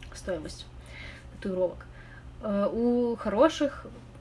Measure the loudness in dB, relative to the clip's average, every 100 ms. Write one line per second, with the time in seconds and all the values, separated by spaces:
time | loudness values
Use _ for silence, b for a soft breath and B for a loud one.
0 | -14 -10 -4 -4 -4 -10 -14 -16 B B
1 | B B B -8 -2 2 2 0 -12 B
2 | B B B -6 0 4 4 4 4 6
3 | 4 2 2 6 6 6 0 0 -10 -14
4 | -16 -6